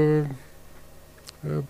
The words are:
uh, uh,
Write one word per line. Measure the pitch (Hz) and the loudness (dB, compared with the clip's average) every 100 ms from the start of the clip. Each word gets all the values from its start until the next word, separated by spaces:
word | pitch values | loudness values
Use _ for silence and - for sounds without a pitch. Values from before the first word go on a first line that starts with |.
| 151 151 | 6 4
uh, | 147 131 - - - - - - - - - - | 2 -4 -12 -18 -18 -18 -18 -20 -20 -20 -20 -10
uh, | 147 151 139 | -4 -2 -2